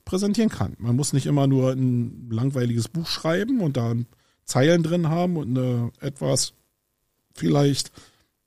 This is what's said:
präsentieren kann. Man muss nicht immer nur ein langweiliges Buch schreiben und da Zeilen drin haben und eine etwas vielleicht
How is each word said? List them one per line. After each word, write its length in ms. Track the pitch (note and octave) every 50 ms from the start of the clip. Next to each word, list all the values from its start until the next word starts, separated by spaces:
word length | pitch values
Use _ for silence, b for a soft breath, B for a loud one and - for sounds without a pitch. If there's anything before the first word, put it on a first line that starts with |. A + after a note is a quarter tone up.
| -
präsentieren 460 | - F#3 F#3+ G3+ G3+ G3+ A#3 A3 -
kann. 260 | - - G2+ - -
Man 180 | - G#2 A#2+ A#2+
muss 180 | C3+ C#3+ - D3+
nicht 120 | C#3 C#3
immer 220 | D3 D3 C#3+ C#3
nur 240 | C3+ C3+ C3 B2+ C3
ein 580 | C3 C3 B2+ B2+ B2 A#2+ A#2 A2+ - - B2+ A#2
langweiliges 580 | A2 A2+ B2+ C#3 C#3 B2+ B2 A#2+ A#2 A#2 A2+
Buch 200 | - - E3 E3
schreiben 540 | - - - - D#3+ E3+ F#3+ G#3 B3 C4+ A#3
und 160 | F3+ C#3+ C3+
da 160 | B2+ A#2 A#2 A#2 A#2 A#2+ _ _ _ _ _ _ _ -
Zeilen 380 | - - B2 C3+ D#3+ F3 E3+ D#3+
drin 260 | D#3+ F3 F3 E3 D3
haben 280 | D#3+ F3 F3+ F3+ F3
und 200 | D#3 C#3 A2+ B2+
eine 340 | C3 B2+ B2+ B2 A#2+ A#2+ A#2 - -
etwas 540 | - C#3 C3+ - D3 C#3 C#3 C3+ - - _ _ _ _ _ _ _ _ _ _ _ _ _ _ _ _ _
vielleicht 580 | - D#3+ E3 D3+ C#3+ C#3+ C#3+ C3+ - - - b b b b b b b b b _ _